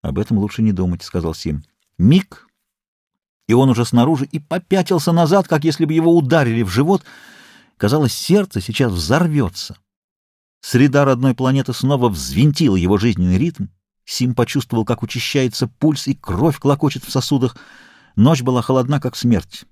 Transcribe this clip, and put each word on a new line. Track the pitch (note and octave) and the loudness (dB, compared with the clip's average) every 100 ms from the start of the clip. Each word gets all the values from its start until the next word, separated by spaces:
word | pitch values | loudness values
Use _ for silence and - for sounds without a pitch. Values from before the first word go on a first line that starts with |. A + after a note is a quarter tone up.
«Об | E2 D2 | -6 -6
этом | G#2+ G#2+ | -2 -2
лучше | G#2 - | -2 -2
не | A2 | -2
думать», — | F#2 F2+ F2 | 0 -2 -4
сказал | - F#2 E2 | -6 -6 -6
Сим. | D#2+ D#2+ D2+ - _ _ - | -6 -8 -8 -10 _ _ 2
«Миг!» | F#2+ F3+ F#3+ - _ _ _ _ _ _ _ _ _ _ - | 4 4 2 -18 _ _ _ _ _ _ _ _ _ _ 0
и | |
он | A#2+ C3+ | 4 4
уже | A#2 A#2+ | 2 2
снаружи, | A#2+ C3 D3 C#3 | 2 2 0 -2
и | D#3 | -8
попятился | - F3+ _ F#3+ F3 F3 F3 | -6 -8 _ -2 0 0 2
назад, | E3+ D#3+ F#3+ - | 2 4 2 2
как | D#3 | 0
если | D#3 D3 D#3 | 0 -2 0
бы | |
его | D#3+ E3 E3+ | 2 4 2
ударили | C3 D#3+ B2 A#2 | 4 2 2 0
в | G2+ | 0
живот. | F#2+ D3+ G3 - - - - - - _ _ | 0 0 0 -4 -20 -20 -20 -20 -20 _ _
Казалось, | G#2 D3 C3 | -2 0 0
сердце | - - G3 F#3+ G2+ | -4 0 0 0 -6
сейчас | - G#2+ B2+ | -6 -2 -2
взорвется. | F2+ D#2 C#3+ F3 D3 G2 - - - _ _ _ _ _ _ _ _ | 0 0 0 2 0 -2 -6 -16 -16 _ _ _ _ _ _ _ _
Среда | - B2 C#3 C#3+ C#3 | -2 2 4 4 2
родной | B2 C3 A#2+ | 2 0 0
планеты | C3 C3+ C3 | 0 0 -2
снова | B2 C3 C#3 A#2+ | -4 -2 0 0
взвинтила | E2+ B1+ D2 D3 C#3+ D3+ F#2+ | -2 -4 2 2 2 2 2
его | F2 G2+ | 2 2
жизненный | A#2 F#2 F2+ F2+ | 0 0 0 0
ритм. | E3 - G2 _ _ _ - | -2 -4 -12 _ _ _ -14
Сим | - B2+ A#2+ | -4 -4 -2
почувствовал, | A#2+ C#3+ - A2+ G#2 | -2 -2 -2 -4 -2
как | A#2 | -4
учащается | A2+ B2 - C#3+ B2+ - B2 | -6 -8 -4 -2 -2 -4 -8
пульс, | _ D#3 D3 - | _ -2 -2 -6
и | - | -6
кровь | - F2+ D#3 C#3+ | -6 0 0 0
клокочет | C#3 C#3+ D3 C3 | -2 0 -2 -4
в | - | -4
сосудах. | C3+ - C#3 B2 - - - - _ _ - | -4 0 0 -2 -6 -20 -20 -20 _ _ 2
Ночь | A#2+ B2 | 4 4
была | B2 B2+ | 0 -2
холодна, | A2+ C3 B2 D3 | 0 -2 0 -2
как | B2+ - | -4 -4
смерть. | A#2+ G#2 - - - | 0 0 -2 -20 -20